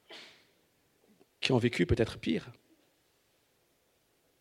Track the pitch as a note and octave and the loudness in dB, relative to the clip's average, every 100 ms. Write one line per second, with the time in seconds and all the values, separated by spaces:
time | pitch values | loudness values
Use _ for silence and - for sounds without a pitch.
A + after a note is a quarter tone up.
0 | - - - - _ _ _ _ _ _ | -20 -20 -20 -20 _ _ _ _ _ _
1 | _ _ _ - - B2+ A#2 - E3+ A#2+ | _ _ _ -4 2 4 2 2 2 2
2 | A2 - - D#2+ - - _ _ _ _ | 0 -2 -4 -4 -6 -16 _ _ _ _
3 | _ _ _ _ _ _ _ _ _ _ | _ _ _ _ _ _ _ _ _ _
4 | _ _ _ _ | _ _ _ _